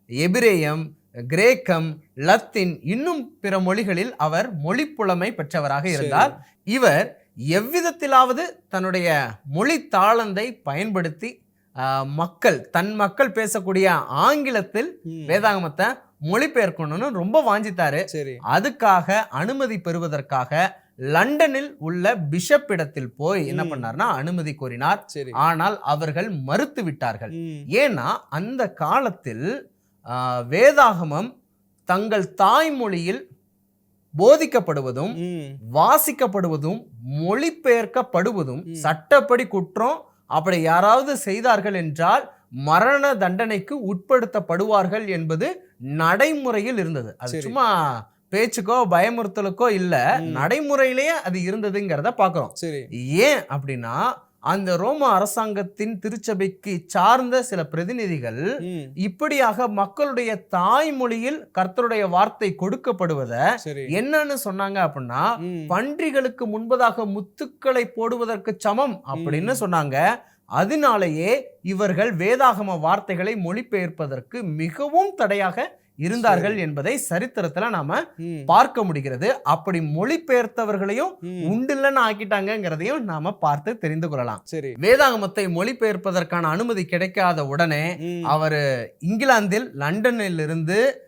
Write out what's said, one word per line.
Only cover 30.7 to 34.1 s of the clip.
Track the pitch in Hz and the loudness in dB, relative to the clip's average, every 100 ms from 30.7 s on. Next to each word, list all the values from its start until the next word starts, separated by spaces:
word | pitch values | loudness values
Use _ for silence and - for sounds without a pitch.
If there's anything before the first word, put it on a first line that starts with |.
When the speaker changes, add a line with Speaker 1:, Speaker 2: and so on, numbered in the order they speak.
| 285 240 175 160 147 233 - _ _ _ _ | 8 6 6 -2 -4 -4 -10 _ _ _ _
Speaker 1:
தங்கள் | - 208 220 208 180 | -2 -2 0 -2 -2
தாய்மொழியில் | - 196 269 320 277 220 180 170 240 - _ _ _ _ _ _ _ _ | 2 4 6 2 -2 -4 -4 -4 -6 -8 _ _ _ _ _ _ _ _